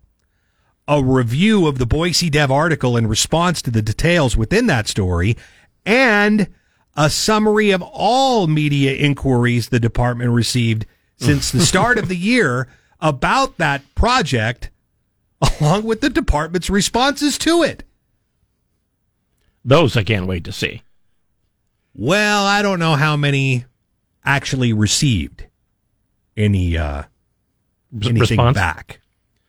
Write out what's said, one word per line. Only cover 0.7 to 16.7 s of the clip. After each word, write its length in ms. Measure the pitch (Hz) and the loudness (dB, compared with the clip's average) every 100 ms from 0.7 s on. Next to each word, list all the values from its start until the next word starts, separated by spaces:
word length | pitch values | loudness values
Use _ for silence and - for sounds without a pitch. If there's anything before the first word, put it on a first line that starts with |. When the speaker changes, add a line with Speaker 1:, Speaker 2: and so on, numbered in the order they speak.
| _ - | _ -2
Speaker 1:
a 160 | 147 | 0
review 640 | 131 131 117 135 214 214 156 | 2 2 0 2 2 4 2
of 100 | 131 | 0
the 80 | 120 | -2
Boise 440 | 143 180 - 175 | 0 0 0 0
Dev 220 | 147 139 | 0 2
article 440 | 139 170 151 127 120 | 2 0 0 0 0
in 120 | 110 | 0
response 540 | 110 - 160 175 160 | -2 -2 0 0 -2
to 100 | 135 | -2
the 100 | 113 | -2
details 560 | 107 - 160 175 131 110 | -2 -2 0 2 2 0
within 300 | 110 202 240 | 0 0 2
that 200 | 123 - | 0 -2
story, 480 | - 90 87 98 113 - _ _ _ 180 | -2 -2 0 0 -2 -8 _ _ _ -2
and 640 | 247 254 208 208 214 185 - _ _ _ - | 2 2 2 2 0 -2 -6 _ _ _ -2
a 140 | 147 | -2
summary 640 | - - 214 214 208 208 | 0 0 0 2 2 2
of 100 | 185 | 0
all 680 | - - 202 254 269 233 170 | -4 -4 0 2 2 2 2
media 460 | 151 147 143 135 | 0 0 2 0
inquiries 760 | - 147 139 139 123 120 120 110 | 2 0 0 0 0 2 0 0
the 100 | 120 | 0
department 520 | 117 - 123 120 123 | 0 -2 -2 -2 -2
received 540 | 120 107 123 113 110 - _ _ - | 0 0 0 0 -2 -6 _ _ -4
since 340 | 127 143 - | 0 0 0
the 100 | 135 | 0
start 360 | 165 185 226 226 | 2 2 2 0
of 120 | 180 | -2
the 80 | 180 | -4
Speaker 2:
<laughs> 140 | 196 | 0
Speaker 1:
year 360 | 247 151 123 127 _ _ - | 0 0 -2 -6 _ _ -4
about 560 | 160 131 170 240 262 - | -4 -2 0 0 -2 -2
that 240 | 151 139 - - | -2 -2 -6 -2
project, 720 | 220 254 151 120 110 123 - _ _ _ _ _ _ - 208 - | 0 2 0 -2 -2 -6 -12 _ _ _ _ _ _ -2 0 2
along 240 | 151 196 | 0 0
with 160 | 220 220 | -2 -2
the 100 | 277 | -2
department's 600 | 320 233 147 165 175 | -2 -2 -2 -2 -6
responses 680 | - | -2